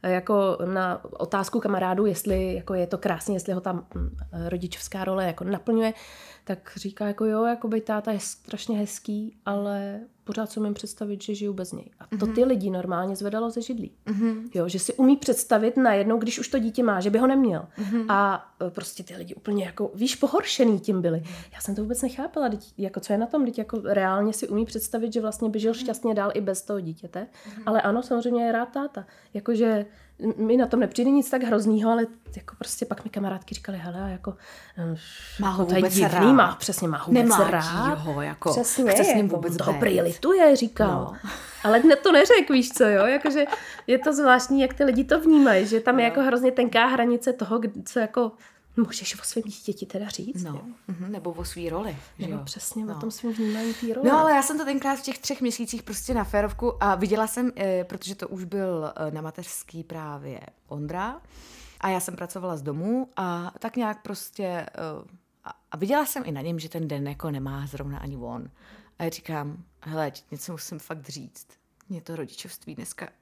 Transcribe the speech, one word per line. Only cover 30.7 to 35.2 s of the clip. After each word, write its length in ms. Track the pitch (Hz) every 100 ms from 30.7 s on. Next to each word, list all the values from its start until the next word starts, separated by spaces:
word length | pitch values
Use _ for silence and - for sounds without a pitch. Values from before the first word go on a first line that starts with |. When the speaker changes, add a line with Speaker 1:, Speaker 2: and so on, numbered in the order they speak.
| 240
Speaker 1:
nepřijde 320 | 214 - 247
nic 180 | 277 -
tak 140 | 262
hroznýho, 480 | 233 214 214 214 226
ale 160 | 233 226 - - -
jako 200 | - -
prostě 280 | - - 233
pak 180 | 202
mi 60 | 214
kamarádky 460 | 202 196 190 - -
říkaly, 220 | - 190
"Hele, 240 | 170 175
a 60 | 196
jako, 280 | 185 196 190 - - - -
e, 180 | 170 160 - -